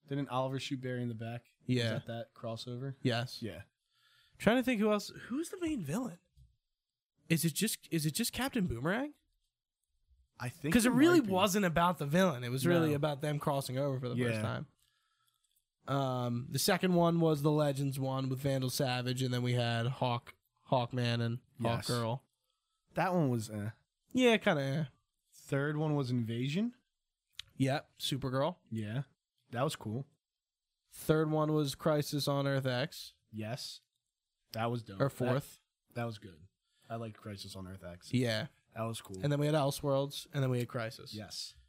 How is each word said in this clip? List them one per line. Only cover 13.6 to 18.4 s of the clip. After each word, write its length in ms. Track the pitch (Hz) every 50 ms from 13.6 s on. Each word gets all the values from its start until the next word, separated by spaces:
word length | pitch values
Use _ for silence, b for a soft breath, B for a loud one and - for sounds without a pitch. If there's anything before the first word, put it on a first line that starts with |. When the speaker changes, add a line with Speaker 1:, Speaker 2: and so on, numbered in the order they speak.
| 135 - 127
Speaker 2:
over 200 | 131 143 143 135
for 120 | 127 127 123
the 80 | 120
first 180 | 120 123 117 113
Speaker 1:
Yeah. 60 | 110
Speaker 2:
time. 240 | 107 113 123 120 156 - _ _ _ _ _ _ _ _ _ _ _ _ _ _ _ _ _ _ _ _ _ _ _
Um, 640 | - 131 139 139 131 127 127 123 123 120 120 127 -
the 100 | - 135
second 340 | - - 190 170 - 185 180
one 260 | 175 170 170 170 170
was 220 | 165 160 156 143
the 100 | 139 156
Legends 480 | 151 151 151 147 135 131 143 139 131 135
one 300 | 135 135 131 131 135 131
with 100 | 131
Vandal 300 | 127